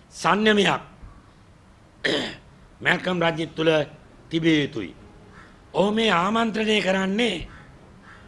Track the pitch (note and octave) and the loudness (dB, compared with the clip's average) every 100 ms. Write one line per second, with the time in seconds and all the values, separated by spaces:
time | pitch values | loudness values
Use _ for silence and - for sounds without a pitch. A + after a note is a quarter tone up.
0 | - - E3 F#3+ A3 G#3 F3+ C3+ - - | -20 -4 0 2 4 4 2 0 -6 -20
1 | - - - - - - - - - - | -20 -20 -20 -20 -20 -20 -20 -20 -20 -8
2 | - C#3 - - - - - - C3+ F3 | -4 -4 -6 -12 -20 -20 -20 -6 -2 0
3 | F#3 F3+ E3 D#3+ D#3 - D#3+ D#3 C#3 - | 0 0 0 -2 -6 -2 2 2 0 -10
4 | - - - E3 E3 D#3 C#3 A2+ F2 - | -20 -20 -6 -2 2 2 0 -6 -10 -14
5 | - - - - - - - D3 G3 A3 | -20 -20 -20 -20 -20 -20 -6 0 2 2
6 | A3+ E3+ F#3+ A3+ A3+ G#3 G#3+ G#3+ F3+ F#3+ | 2 2 2 0 0 -2 0 0 0 0
7 | F#3+ G3+ A#3 F#3 - - - - - - | 0 -2 -2 -4 -10 -18 -20 -20 -20 -20
8 | - - | -20 -20